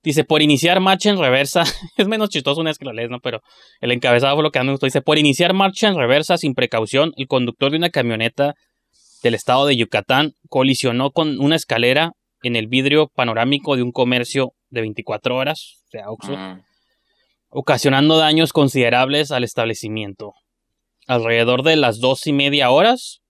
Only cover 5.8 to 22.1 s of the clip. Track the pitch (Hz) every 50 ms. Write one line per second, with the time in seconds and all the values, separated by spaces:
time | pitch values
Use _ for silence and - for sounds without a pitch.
5.8 | 226 208 190 160 127 117 131 147 156 - 180 170 - 147 123 - 123 117 - 113
6.8 | 110 - - 135 151 160 - - 131 - 143 127 123 120 113 _ 135 139 151 160
7.8 | 170 170 - 143 123 117 113 110 113 117 _ - 143 143 143 _ _ _ _ _
8.8 | _ _ _ _ _ _ _ _ - 120 113 107 - - 127 131 139 143 139 117
9.8 | 113 - - 110 104 - 127 135 151 151 _ _ _ - - 135 131 131 131 -
10.8 | - 127 117 123 131 139 _ 170 160 156 139 - 139 143 160 156 - - 117 117
11.8 | 120 123 131 143 160 170 - _ _ _ _ _ - 123 120 113 110 110 123 131
12.8 | 131 139 143 151 151 123 _ - 127 117 110 110 120 127 143 139 139 147 139 127
13.8 | 123 123 120 - 127 123 127 123 120 - - 139 131 123 _ _ _ _ 123 120
14.8 | 113 110 107 - - - 110 107 - 123 123 127 131 143 156 - - - _ _
15.8 | _ _ - 110 101 104 113 110 - 131 143 - 95 95 92 92 _ _ _ _
16.8 | _ _ _ _ _ _ _ _ _ _ _ _ _ _ - 135 135 - 143 120
17.8 | - 143 135 135 143 156 160 160 156 151 156 160 165 147 - 156 143 135 135 135
18.8 | 120 117 120 123 131 131 143 147 151 139 147 123 123 113 - - 113 113 113 -
19.8 | - 107 107 110 104 101 98 _ 107 104 _ _ _ _ _ _ _ _ _ _
20.8 | _ _ _ _ _ - 127 120 113 117 117 117 117 120 123 127 131 160 160 156
21.8 | 139 120 107 110 123 127